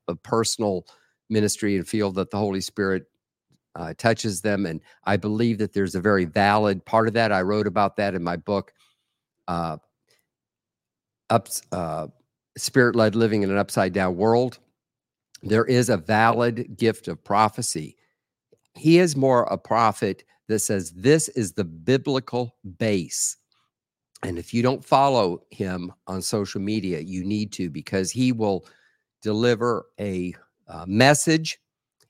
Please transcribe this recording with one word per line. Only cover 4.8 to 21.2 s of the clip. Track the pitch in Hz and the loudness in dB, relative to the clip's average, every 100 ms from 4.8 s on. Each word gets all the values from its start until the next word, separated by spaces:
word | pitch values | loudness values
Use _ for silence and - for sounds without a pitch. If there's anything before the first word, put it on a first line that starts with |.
| _ _ | _ _
I | - 101 | -2 -2
believe | 104 107 120 104 | -2 0 0 0
that | 104 | -2
there's | 101 95 | -2 -2
a | 92 | 0
very | 104 98 85 | 2 2 2
valid | 101 101 107 104 95 | 2 4 4 2 -2
part | - 113 110 | 0 2 2
of | |
that. | 110 113 | 0 0
I | 98 | 0
wrote | 92 104 104 | 0 0 0
about | 95 98 - | 0 0 0
that | 98 | -2
in | 92 | -2
my | 85 87 | -4 -6
book, | 101 101 - _ _ _ _ _ _ _ - | -4 -4 -4 _ _ _ _ _ _ _ -8
uh, | 85 82 80 _ _ _ _ _ _ _ _ _ _ _ _ _ _ - | -6 -6 -8 _ _ _ _ _ _ _ _ _ _ _ _ _ _ -2
Ups-, | 113 - - - | -2 -2 -12 -8
uh, | 92 82 78 78 _ _ _ _ - | -6 -6 -6 -8 _ _ _ _ -10
Spirit-Led | - 131 120 117 107 | 0 4 4 4 2
Living | 110 113 107 | 4 2 2
in | 98 | 0
an | 101 | 0
Upside | 101 117 95 | 0 0 0
Down | 95 92 87 | 0 -2 0
World. | 110 120 127 - _ _ _ _ _ _ _ - | 2 2 0 -6 _ _ _ _ _ _ _ -12
There | 98 110 | 0 2
is | 117 127 123 | 4 2 2
a | 98 | 0
valid | 76 107 113 113 120 113 - 104 | 0 4 4 4 0 -2 -10 -2
gift | 113 104 - | 0 0 -8
of | - | -10
prophecy. | - 101 107 - 117 82 76 _ _ _ _ _ _ _ _ | -2 2 2 0 -8 -8 -10 _ _ _ _ _ _ _ _
He | - 151 170 | -2 6 6
is | 180 143 | 6 2
more | 135 123 | 4 4
a | 107 95 | 2 -2
prophet | - 110 113 - 104 95 _ _ - | 0 2 2 2 -4 -4 _ _ -4
that | 107 | -4
says, | - 101 80 | -2 -4 -4
"This | 87 120 160 | -2 4 4